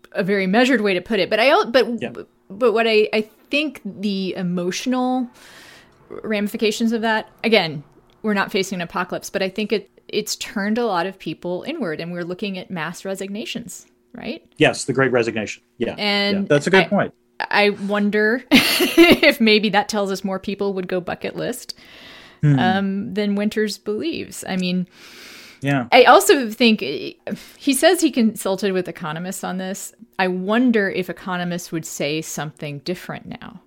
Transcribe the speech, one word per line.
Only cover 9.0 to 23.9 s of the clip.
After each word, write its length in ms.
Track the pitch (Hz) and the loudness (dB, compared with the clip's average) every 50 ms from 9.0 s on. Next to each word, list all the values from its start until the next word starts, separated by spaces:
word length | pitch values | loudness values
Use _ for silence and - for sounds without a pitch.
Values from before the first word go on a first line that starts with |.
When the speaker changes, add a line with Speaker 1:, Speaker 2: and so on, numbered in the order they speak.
| 185 - 190 156 - - | -4 -4 -6 -8 -8 -6
Speaker 1:
but 120 | - 196 | -4 -4
I 60 | 190 190 | -4 -4
think 240 | - - 214 208 | -4 -4 -4 -2
it, 180 | 226 202 - _ _ - _ | -2 -4 -4 _ _ -20 _
it's 300 | - - 214 208 - - | -6 -4 -4 -4 -4 -6
turned 420 | - - - - 214 196 208 220 247 | -8 -8 -8 -6 -4 -2 -2 0 0
a 80 | 240 | 0
lot 200 | 226 190 170 170 | 0 0 -2 -2
of 120 | 190 190 - | -4 -6 -10
people 460 | - 165 156 - - 175 180 180 - | -10 -10 -10 -8 -6 -6 -6 -6 -6
inward, 340 | - 320 339 226 165 156 151 | -8 -8 -6 -6 -6 -6 -6
and 120 | 165 170 | -8 -8
we're 120 | 175 175 175 | -8 -8 -8
looking 320 | 170 180 175 214 202 190 | -8 -8 -8 -8 -8 -8
at 140 | 185 - - | -8 -10 -10
mass 340 | 185 170 151 170 175 - - | -8 -8 -8 -8 -8 -10 -10
resignations, 840 | 190 196 185 196 196 202 208 330 320 - - - - - - - _ _ _ _ _ - | -8 -8 -8 -8 -10 -10 -10 -10 -10 -10 -10 -12 -12 -16 -18 -20 _ _ _ _ _ -18
right? 320 | - - - 311 330 _ _ _ | -14 -12 -12 -12 -12 _ _ _
Speaker 2:
Yes, 280 | - 156 131 117 - - | 0 2 2 2 0 -4
the 80 | - | -4
Great 180 | 120 131 135 123 | 0 0 2 2
Resignation. 500 | 120 123 113 113 101 113 104 98 - - _ _ _ - | 2 2 2 0 -2 -4 -4 -6 -8 -14 _ _ _ -6
Yeah. 160 | 117 - - - | -6 -4 -4 -4
Speaker 1:
And 440 | 202 208 202 202 202 202 202 202 | -2 -2 0 0 0 0 0 0
Speaker 2:
Yeah. 40 | 202 - | 0 2
That's 180 | 147 147 - | 2 2 2
a 40 | 185 | 4
good 140 | 180 190 170 | 4 4 4
Speaker 1:
I, 40 | 170 | 4
Speaker 2:
point. 260 | 208 185 117 90 - _ _ _ _ - - - | 2 0 0 -2 -6 _ _ _ _ -10 -6 -2
Speaker 1:
I 200 | - 202 208 202 | 0 2 2 2
wonder 720 | 196 - 202 196 208 208 202 208 196 214 214 214 240 262 - | 2 -2 -4 -2 0 0 0 0 0 2 2 0 0 -2 0
<laughs> 40 | - | 4
if 920 | 302 233 - - - - 349 - - 339 339 349 294 - 349 294 - - | 4 4 4 4 2 0 0 2 6 8 8 8 8 6 6 4 4 6
maybe 300 | 226 220 214 220 185 208 | 6 6 6 6 4 2
that 180 | 180 208 202 - | 2 2 0 0
tells 240 | 220 208 202 190 | -2 -2 -2 -2
us 100 | 196 185 | -2 -4
more 160 | - 190 190 190 | -4 -4 -6 -6
people 340 | - 208 196 - 202 202 190 | -6 -6 -4 -2 -2 -2 -2
would 120 | 190 180 180 | -4 -4 -4
go 120 | 190 185 | -4 -4
bucket 340 | 175 - 160 - - 196 - | -4 -4 -8 -8 -8 -8 -8
list, 380 | - 156 175 - - - - - _ - - - - - - - - - - - - | -6 -6 -6 -8 -8 -12 -16 -18 _ -20 -20 -20 -20 -20 -20 -20 -20 -20 -20 -6 0
Speaker 2:
Hmm. 160 | - 147 143 131 | 2 4 4 4
Speaker 1:
um, 560 | 185 185 185 196 196 196 196 202 196 180 185 | 4 4 2 2 0 -2 -2 -4 -6 -6 -4
than 200 | 208 208 202 202 | -2 -2 0 0
Winters 440 | 202 208 214 - 220 214 208 208 - | 0 -2 -2 0 0 -2 -2 -4 -6
believes. 640 | - 208 | -6 -6